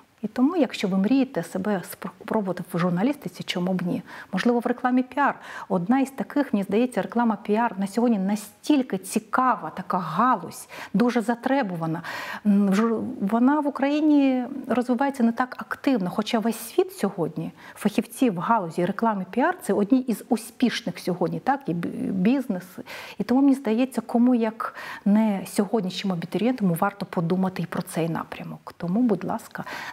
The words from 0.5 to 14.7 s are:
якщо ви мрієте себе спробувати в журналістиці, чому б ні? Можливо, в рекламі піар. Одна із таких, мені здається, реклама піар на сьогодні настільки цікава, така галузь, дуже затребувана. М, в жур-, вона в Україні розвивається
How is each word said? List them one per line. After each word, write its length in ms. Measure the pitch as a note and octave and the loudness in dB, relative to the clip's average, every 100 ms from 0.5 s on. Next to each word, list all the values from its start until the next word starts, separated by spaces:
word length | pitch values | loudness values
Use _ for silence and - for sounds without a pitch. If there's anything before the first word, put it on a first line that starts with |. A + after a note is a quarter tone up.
| F#4 | 2
якщо 320 | B3 - G3 | 0 0 0
ви 100 | F#3+ | 2
мрієте 440 | G3 C4+ C4 E3+ | 4 2 2 -2
себе 400 | E3+ F#3+ G3 G3 - | -6 -4 -2 -2 -4
спробувати 760 | - F#3 - - A3 F#3+ F3 F3 | -12 -12 -12 -4 -2 -2 -6 -4
в 60 | F3 | -2
журналістиці, 640 | F3+ F3 A#3+ C#4+ F3+ - | 0 2 0 -2 -8 -12
чому 300 | - F#3 F3+ | -8 -4 -2
б 100 | F#3 | -2
ні? 200 | F3 F3 - - - | -2 -4 -8 -18 -8
Можливо, 280 | F#3 A#3+ A#3+ | -2 0 0
в 60 | B3 | 0
рекламі 360 | B3 B3+ B3+ | -2 0 0
піар. 320 | B3+ - C4 - - - - | 0 0 0 0 -10 -14 -4
Одна 320 | F#3 F3 C4+ | -2 2 2
із 100 | C4 | 2
таких, 420 | - - C#4+ - | -4 -4 -2 0
мені 100 | G3+ | 0
здається, 400 | G3 G3+ B3 G3+ | 0 0 2 0
реклама 360 | F#3 A#3 A#3+ G3+ | -2 0 0 0
піар 320 | - G#3 A#3 F#3+ | 0 0 0 -2
на 80 | G3 | -4
сьогодні 320 | A3+ B3 G#3 | 0 2 2
настільки 800 | F#3 G#3 - - - D4 B3+ F#3+ | 0 -2 -6 -8 2 2 2 -4
цікава, 720 | - G#3+ - - B3+ G3+ D#3 | -4 -4 0 2 2 0 -4
така 280 | F#3+ - F#3 | -10 -4 -4
галузь, 680 | E3 D#3+ B3 A3 D#3+ - - - - | -2 2 2 2 -2 -14 -16 -16 -4
дуже 260 | G3 A#3+ A#3 | 2 2 2
затребувана. 800 | A3 A#3 B3+ C#4 G#3 F3 D#3+ E3 - - - - G#3 | 0 -2 0 0 0 -2 -4 -4 -6 -10 -10 -2 4
М, 220 | G3+ G3 | 4 4
в 60 | |
жур-, 280 | F#3+ A#3 A3 G#3 B3+ | 4 2 0 -4 -4
вона 400 | G3 A3+ B3+ D4+ | 0 4 4 4
в 60 | C#4+ | 0
Україні 800 | C#4 C#4 D4+ D#4 D4 C4+ B3+ B3 - | 0 0 2 6 6 6 2 -2 -8
розвивається 540 | - | -2